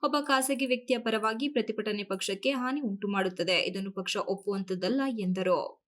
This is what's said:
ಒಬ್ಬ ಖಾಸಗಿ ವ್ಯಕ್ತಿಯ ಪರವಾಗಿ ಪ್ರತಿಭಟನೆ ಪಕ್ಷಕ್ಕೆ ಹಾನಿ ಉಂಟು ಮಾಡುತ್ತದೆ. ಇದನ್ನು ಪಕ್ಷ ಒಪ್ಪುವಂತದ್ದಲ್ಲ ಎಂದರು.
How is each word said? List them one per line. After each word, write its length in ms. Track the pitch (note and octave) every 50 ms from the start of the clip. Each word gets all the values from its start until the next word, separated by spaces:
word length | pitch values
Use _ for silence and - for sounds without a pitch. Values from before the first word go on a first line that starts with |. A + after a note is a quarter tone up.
| - C#4+
ಒಬ್ಬ 80 | B3+ C#4+ C#4+ D4
ಖಾಸಗಿ 380 | C#4 C4 C4 C4+ C#4 A#3+ C4+ B3+ B3+
ವ್ಯಕ್ತಿಯ 240 | A#3+ B3 - B3+ A3+ A3+ A#3
ಪರವಾಗಿ 400 | A3 A3 G#3 A3 A3 A3+ C4+ D4 D4
ಪ್ರತಿಭಟನೆ 500 | B3 A3 - G#3+ G#3+ G3+ G#3+ G#3 G#3 G3+ G3 G3
ಪಕ್ಷಕ್ಕೆ 400 | F#3+ - - G3 G3 G3 B3+ C#4 C4 B3
ಹಾನಿ 200 | B3+ C4+ D4 D4 A3+
ಉಂಟು 180 | G3 G3 G3+ G3+ G3+
ಮಾಡುತ್ತದೆ. 420 | G3 F#3+ F#3+ F#3 - E3+ E3+ F3+ E3+ - -
ಇದನ್ನು 220 | F3+ G3 G3 G3 G3 G3
ಪಕ್ಷ 180 | F#3 - - G3+ - - G3
ಒಪ್ಪುವಂತದ್ದಲ್ಲ 680 | G3 - - G3+ G3 G3 F#3 F#3+ F3+ F3+ F#3 A#3+ C4+ C4+ C4+ B3 A3 G3
ಎಂದರು. 360 | F3+ F#3 F#3 F#3 F#3 F3+ D#3 - - - _ _